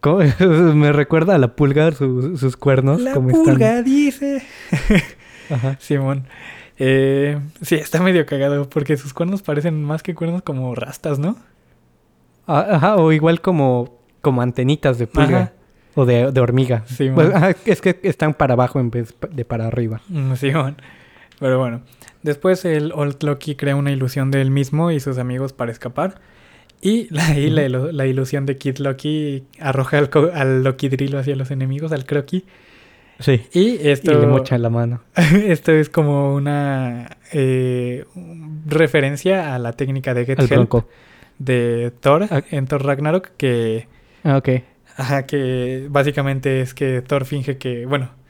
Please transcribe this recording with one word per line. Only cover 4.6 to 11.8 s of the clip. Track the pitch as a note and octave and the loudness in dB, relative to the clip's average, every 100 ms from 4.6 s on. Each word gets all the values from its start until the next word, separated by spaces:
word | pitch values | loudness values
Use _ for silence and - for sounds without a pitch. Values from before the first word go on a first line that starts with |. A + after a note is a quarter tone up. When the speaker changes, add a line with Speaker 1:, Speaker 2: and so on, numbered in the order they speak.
| - | -6
Speaker 2:
<laughs> | D#3 - G#3 - - - - - | -4 2 2 0 -12 -20 -20 -8
Speaker 1:
Ajá. | C#3+ B2+ C3+ | -4 -4 -6
Speaker 2:
Simón. | - C#3+ C3+ C#3 C3 - - - - _ | -4 -2 0 -4 -6 -16 -20 -20 -20 _
Eh, | C3 C3+ C3+ C#3 C#3+ D3 C#3+ - | 2 2 4 2 0 -2 -8 -12
sí, | - | -4
está | E3 D#3 D#3+ | -2 -2 0
medio | F#3 F3+ D3+ | 2 2 0
cagado | C#3+ C#3 C#3+ C#3 | -2 0 -2 -2
porque | - C#3+ D3 | -4 -2 -4
sus | C#3 | -4
cuernos | - E3+ G3 | -6 -4 -4
parecen | - D3 D#3+ D#3 | -4 -4 -2 -4
más | D3 D#3 | -4 -6
que | - | -6
cuernos | E3 E3 F3 | -6 -4 -4
como | - C#3 B2+ | -6 -6 -6
rastas, | A#2+ B2 - E3 C#3 | -6 -10 -8 -6 -2
¿no? | D3+ A#3+ _ _ _ _ | -2 -4 _ _ _ _